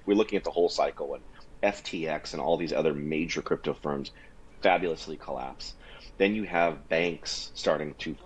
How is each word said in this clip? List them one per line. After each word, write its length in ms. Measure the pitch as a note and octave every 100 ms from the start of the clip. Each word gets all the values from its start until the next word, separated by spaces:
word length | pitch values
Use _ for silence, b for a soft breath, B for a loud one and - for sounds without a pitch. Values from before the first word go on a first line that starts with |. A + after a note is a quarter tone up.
| -
we're 100 | G2+
looking 220 | G#2+ G2
at 60 |
the 60 | D#2+
whole 180 | E2+ F2
cycle, 400 | - D2 - C#2+
when 120 | C2+ - b b -
F 220 | G2+ -
T 240 | - F2+ D#2+
X 240 | D2+ -
and 80 | D#2+
all 140 | C#2 E2+
these 160 | D#2+
other 220 | C#2+ D#2
major 480 | C#2+ D2+ D#2 E2 D2+
crypto 320 | - E2 D2
firms 360 | C#2+ D2+ C#2 C2+ b b b - -
fabulously 540 | G2 F2+ F2 D#2+ - D2+
collapse, 580 | - C2 C2 - - - B B B -
then 180 | G2
you 100 | G#2+
have 440 | F#2 E2+ E2+ D2 -
banks 640 | E2 F2 D#2+ - - -
starting 400 | - F#2 D2 D2+ -
to 180 | E2 C#2+